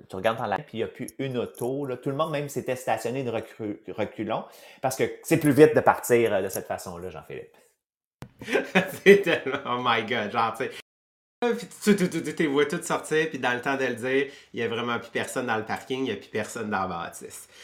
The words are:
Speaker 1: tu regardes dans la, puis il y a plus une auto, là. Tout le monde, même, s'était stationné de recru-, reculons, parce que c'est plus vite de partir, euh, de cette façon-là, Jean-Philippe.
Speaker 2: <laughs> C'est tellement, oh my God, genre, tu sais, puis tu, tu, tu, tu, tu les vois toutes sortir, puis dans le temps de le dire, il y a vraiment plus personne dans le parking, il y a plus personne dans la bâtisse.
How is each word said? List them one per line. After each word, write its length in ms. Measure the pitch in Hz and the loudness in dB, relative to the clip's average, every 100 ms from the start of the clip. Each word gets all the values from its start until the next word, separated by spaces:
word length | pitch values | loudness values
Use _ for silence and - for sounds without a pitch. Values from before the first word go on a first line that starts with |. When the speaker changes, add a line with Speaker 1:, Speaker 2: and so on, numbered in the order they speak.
| - | -12
Speaker 1:
tu 80 | 95 | -2
regardes 220 | 110 117 | -2 0
dans 80 | 113 | -2
la, 120 | 92 | -4
puis 200 | - 110 | -4 -6
il 20 | |
y 20 | |
a 60 | 104 | -6
plus 200 | - 123 - | -6 -12 -8
une 180 | 135 123 | -6 -4
auto, 480 | 104 - 123 139 | -6 -4 -4 -4
là. 140 | 139 123 | -4 -6
Tout 100 | 143 | -4
le 80 | 135 | -2
monde, 160 | 165 | -2
même, 160 | 147 147 | -2 -4
s'était 260 | 135 120 | -6 -4
stationné 480 | 127 - 110 117 131 | -4 -2 -2 -2 -4
de 80 | 120 | -4
recru-, 520 | 110 - - 107 - - | -4 -6 -8 -8 -8 -10
reculons, 560 | 90 104 - 104 113 190 - - - | -6 -6 -4 -4 -4 -6 -16 -20 -4
parce 160 | 131 - | -4 0
que 80 | 117 - | -2 -2
c'est 160 | - 156 | 0 2
plus 140 | 151 | 6
vite 220 | 135 156 | 10 10
de 60 | 139 | 8
partir, 520 | - - - 120 113 | 4 4 4 4 4
euh, 80 | 101 | 2
de 80 | 95 | -2
cette 180 | 107 - | -4 -8
façon-là, 440 | 92 95 87 90 | -8 -8 -12 -12
Jean-Philippe. 460 | 80 - 67 - _ _ _ _ _ _ - - - | -12 -14 -14 -16 _ _ _ _ _ _ -20 -20 -16
Speaker 2:
<laughs> 640 | - 233 - 190 - - | -2 -2 2 2 0 4
C'est 180 | 185 202 | 8 8
tellement, 360 | 170 156 135 135 123 | 8 0 0 -4 -4
oh 120 | 123 | -2
my 200 | 123 117 | 2 2
God, 280 | 110 120 104 | 2 -2 -2
genre, 220 | 117 113 - | 0 0 0
tu 80 | |
sais, 60 | 120 - - _ _ _ _ - | -6 -8 -18 _ _ _ _ -4
puis 260 | 240 214 - - | -2 -2 -6 -2
tu, 140 | 214 196 | 2 4
tu, 120 | 180 | 2
tu, 140 | 160 | -2
tu, 120 | 147 | -4
tu 80 | 156 | -2
les 40 | 160 | 0
vois 180 | 139 143 | 2 2
toutes 180 | 175 | 0
sortir, 440 | - 151 - 156 156 | -4 -4 0 0 0
puis 100 | 135 | -2
dans 140 | 123 | -2
le 80 | 123 | -2
temps 160 | 143 135 | -2 0
de 80 | |
le 100 | 127 | -2
dire, 320 | 117 127 135 139 - - | -2 0 0 0 -6 -14
il 80 | 110 | -6
y 20 | |
a 60 | 113 | -4
vraiment 300 | 113 120 117 | -2 -2 -4
plus 100 | - | -4
personne 360 | 123 104 135 123 | -6 -4 -4 -2
dans 100 | 110 | -2
le 80 | |
parking, 400 | 104 98 - 131 | -4 -8 -6 -4
il 40 | 131 | -4
y 40 | |
a 40 | 101 | -4
plus 120 | - | -6
personne 420 | 113 104 117 107 | -6 -6 -6 -4
dans 120 | 98 | -2
la 40 | 92 | -2
bâtisse. 640 | 85 80 - 64 - - - | -4 -8 -12 -16 -16 -20 -20